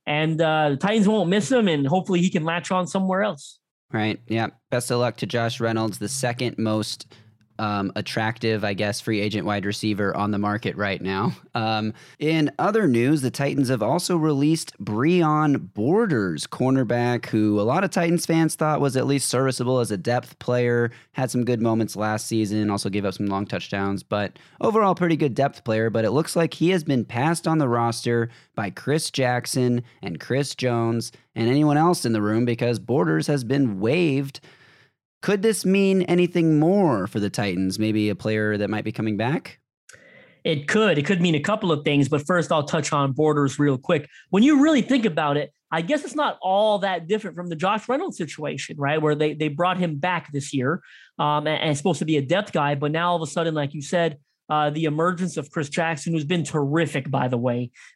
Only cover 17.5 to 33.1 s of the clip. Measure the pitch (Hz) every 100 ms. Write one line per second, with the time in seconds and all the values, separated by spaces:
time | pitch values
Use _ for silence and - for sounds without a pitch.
17.5 | 104 107 151 196 - 170 170 - 165 160
18.5 | - 156 151 143 127 123 139 - 123 135
19.5 | 127 123 131 113 101 87 120 - - -
20.5 | 123 120 120 120 120 _ - 131 127 120
21.5 | 123 113 113 107 95 107 107 - 113 107
22.5 | 107 104 101 101 101 98 92 101 98 98
23.5 | 95 - 101 98 98 - 104 101 - -
24.5 | - 226 214 202 175 175 156 151 110 135
25.5 | - - 110 110 110 110 127 - 170 165
26.5 | - 160 185 156 135 110 113 143 165 -
27.5 | 160 135 117 117 113 123 117 117 - _
28.5 | - 104 90 - 156 - - 127 123 -
29.5 | - 123 120 117 _ 98 82 - 127 143
30.5 | - 127 120 117 117 113 - _ - 117
31.5 | 139 151 147 170 170 120 110 104 110 120
32.5 | 117 120 117 110 131 175